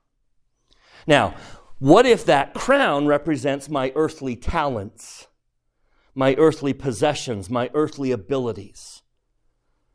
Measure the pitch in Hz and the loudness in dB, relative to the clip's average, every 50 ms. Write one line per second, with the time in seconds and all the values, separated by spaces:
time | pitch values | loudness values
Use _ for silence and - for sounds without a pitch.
0 | _ _ _ _ _ _ _ _ _ _ _ _ _ _ _ _ _ _ - - | _ _ _ _ _ _ _ _ _ _ _ _ _ _ _ _ _ _ -20 -6
1 | - 160 147 131 107 90 - - - - - - - - - - 131 135 170 226 | 0 2 4 4 4 0 -4 -10 -16 -20 -20 -20 -20 -18 -10 0 4 6 8 8
2 | 254 254 220 - - 170 151 135 139 - - - - 240 269 277 262 190 147 143 | 8 6 4 2 4 2 2 2 2 -2 -6 -6 0 0 2 2 2 0 0 0
3 | 147 147 143 143 - 165 151 123 120 139 139 139 139 151 151 139 131 135 - 151 | 2 2 0 0 0 -2 -4 -2 -2 -4 -4 -4 -6 -6 -4 -4 -4 -2 -2 -2
4 | 156 147 - - 135 131 120 - - - - 165 147 143 127 107 95 110 - - | -2 -2 -4 -6 -8 -8 -8 -6 -6 -4 -2 -2 -2 -2 -4 -6 -8 -10 -14 -18
5 | - - - - - _ _ _ _ _ _ _ _ _ _ _ _ _ _ _ | -20 -20 -20 -20 -20 _ _ _ _ _ _ _ _ _ _ _ _ _ _ _
6 | _ _ _ 135 135 135 135 - 156 160 151 - 143 139 131 - - 143 113 95 | _ _ _ 0 0 2 4 4 4 4 2 0 -2 -4 -4 -4 -6 -6 -2 0
7 | 139 151 143 - - 139 113 101 90 95 127 120 123 127 - 151 156 151 - 143 | 0 -2 -2 -2 -6 -6 -8 -8 -6 -6 -4 -4 -4 -2 -2 -2 -2 -2 -4 -6
8 | 139 131 123 110 92 - 139 131 123 117 107 104 98 - - - - - - - | -4 -4 -4 -4 -4 -4 -4 -4 -4 -4 -8 -10 -14 -18 -20 -20 -20 -20 -20 -20
9 | _ _ _ _ _ _ _ _ _ _ _ _ _ _ _ _ _ _ | _ _ _ _ _ _ _ _ _ _ _ _ _ _ _ _ _ _